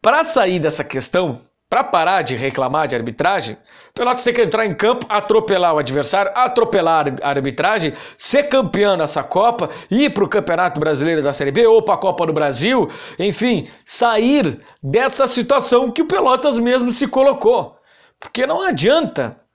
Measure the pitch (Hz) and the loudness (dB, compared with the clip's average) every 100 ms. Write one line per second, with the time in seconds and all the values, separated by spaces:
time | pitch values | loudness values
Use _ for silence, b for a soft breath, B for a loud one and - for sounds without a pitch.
0 | 214 285 320 269 196 185 156 151 143 135 | 4 2 2 0 2 2 -2 -4 -6 -6
1 | - 175 175 120 _ _ _ 233 269 180 | -2 -2 -2 -6 _ _ _ -2 0 0
2 | 165 190 143 127 135 135 127 147 151 123 | 2 0 -2 -4 -4 -2 -2 0 -2 -4
3 | 117 117 170 190 113 104 _ - - - | -6 -2 0 0 -6 -12 _ -20 -18 -4
4 | 240 247 247 240 202 220 220 - 214 240 | -2 0 -2 0 0 2 -2 0 0 0
5 | - 208 202 220 220 190 175 156 131 135 | -2 -4 2 0 2 2 2 2 0 -4
6 | 143 190 196 240 254 - 226 214 165 160 | 0 0 0 0 0 2 2 2 2 2
7 | 143 127 139 139 135 113 170 214 160 B | 0 -4 -2 -2 -4 -2 -2 0 -2 B
8 | B B - 269 285 262 190 185 208 185 | B B -2 0 2 0 0 0 2 2
9 | 147 - - 180 226 233 165 B B 226 | -2 -4 -2 0 0 0 -6 B B 0
10 | 285 - 202 214 185 165 180 151 156 147 | 0 0 0 0 -2 -2 -2 0 -2 0
11 | 151 160 143 135 139 139 233 226 214 185 | 0 0 -2 -2 -2 2 6 6 4 0
12 | 190 175 165 156 147 120 185 262 170 B | 0 -2 -2 0 -2 0 0 0 0 B
13 | B B 190 - 247 185 B B _ - | B B -4 -2 -2 -2 B B _ -2
14 | 240 220 233 285 180 123 b b 135 208 | 0 2 2 2 0 -4 b b -2 0
15 | 254 254 262 247 240 269 - 247 262 233 | 0 0 -2 0 0 0 4 2 2 -2
16 | 320 381 262 262 285 233 233 254 247 233 | 0 2 2 2 2 0 0 0 0 -2
17 | 277 262 277 269 214 240 147 b b b | -2 2 2 4 2 2 -2 b b b
18 | b b - - 262 339 381 180 175 311 | b b -12 -4 -2 0 -2 0 2 2
19 | 262 - 117 - _ | 2 -4 -6 -8 _